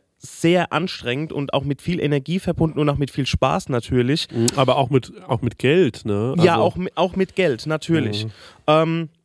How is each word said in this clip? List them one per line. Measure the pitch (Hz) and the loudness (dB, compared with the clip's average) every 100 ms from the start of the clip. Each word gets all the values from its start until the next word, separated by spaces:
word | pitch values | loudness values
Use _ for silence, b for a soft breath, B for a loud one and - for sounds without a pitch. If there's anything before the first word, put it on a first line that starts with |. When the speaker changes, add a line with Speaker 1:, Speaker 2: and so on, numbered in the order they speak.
| _ _ | _ _
Speaker 1:
sehr | - - 165 180 165 | -20 -2 2 2 2
anstrengend | 151 185 - 120 131 156 | -2 -4 -6 -6 -4 -4
und | 143 139 | -6 -2
auch | 143 | -2
mit | 139 139 | -2 -4
viel | - 175 | -4 -2
Energie | 143 143 135 185 | 0 -2 -2 -4
verbunden | 180 - 160 151 | -4 -2 -2 0
und | 147 | 0
auch | 143 | 0
mit | 139 | -4
viel | - 127 | -4 -4
Spaß | - 135 170 - | 0 2 0 -2
natürlich. | 123 - 127 120 156 - | -4 0 0 2 0 -2
Speaker 2:
Mhm, | 117 117 143 | 0 2 4
aber | 127 135 | 4 4
auch | 127 | 2
mit, | 139 - - - | 0 -4 -14 -4
auch | 117 | -2
mit | 117 - | -2 -2
Geld, | 123 175 143 - | 2 4 2 0
ne? | - 101 120 165 | -4 -2 0 2
Speaker 1:
Ja, | 175 | 4
Speaker 2:
Also | 165 | 4
Speaker 1:
auch | 175 170 | 2 0
mi-, | 180 | -6
auch | - 180 185 | -2 -2 0
mit | 190 - | -2 0
Geld, | 175 113 156 | 0 0 -4
natürlich. | 156 - 160 117 104 110 | -6 0 0 0 -4 -8
Speaker 2:
Mhm. | B B B - | B B B 2
Speaker 1:
Ähm, | 156 160 165 160 _ | 4 4 0 -4 _